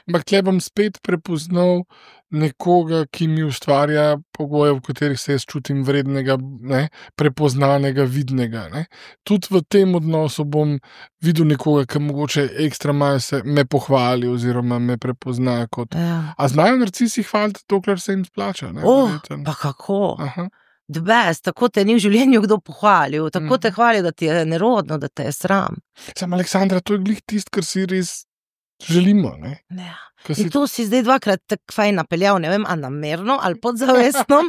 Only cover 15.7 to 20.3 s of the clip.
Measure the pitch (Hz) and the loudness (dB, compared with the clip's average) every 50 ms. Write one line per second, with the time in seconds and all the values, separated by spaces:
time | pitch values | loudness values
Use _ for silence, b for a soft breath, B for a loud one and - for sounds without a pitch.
15.7 | - - 120 113 - 165 170 170 170 165 160 151 156 - 143 135 123 151 160 208 | -6 -8 -8 -6 -4 -4 -2 -2 -2 -4 -4 -6 -6 -2 -2 0 2 4 4 4
16.7 | 254 254 247 190 180 - 247 226 - - - - - 214 208 214 196 - _ - | 4 2 0 -2 -2 -2 -2 -2 0 -2 -4 -2 -2 -2 0 -2 -4 -6 _ -2
17.7 | 202 196 185 - 196 180 - - 196 190 185 - - - 196 202 185 - - 104 | -2 -2 0 0 -2 -2 -2 -4 -4 -4 -4 -6 -6 -8 -6 -6 -6 -8 -10 -10
18.7 | 85 - 156 190 254 277 269 220 170 147 - - 151 143 143 147 151 - - 147 | -8 -2 2 4 4 6 4 2 0 -4 -8 -10 -12 -10 -6 -6 -6 -4 -4 -6
19.7 | 135 - - - 196 196 202 175 - - 151 135 | -6 -6 -6 -4 -2 0 0 -2 -2 -4 -8 -8